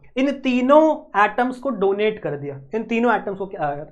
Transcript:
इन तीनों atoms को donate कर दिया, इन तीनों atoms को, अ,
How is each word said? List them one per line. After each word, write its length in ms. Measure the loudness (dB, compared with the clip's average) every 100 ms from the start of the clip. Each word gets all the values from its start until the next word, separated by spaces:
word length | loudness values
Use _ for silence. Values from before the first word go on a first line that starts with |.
| -12 -2
इन 240 | -2 0
तीनों 840 | 0 0 6 6 6 2 -4 0
atoms 340 | 0 2 -2 -2
को 120 | -6
donate 520 | -2 0 2 0 -2
कर 140 | -6 -6
दिया, 240 | -8 -12 -8
इन 100 | -8
तीनों 300 | -4 0 2
atoms 240 | 0 -2 -8
को, 80 | -8
अ, 440 | -6 -6 -6 -2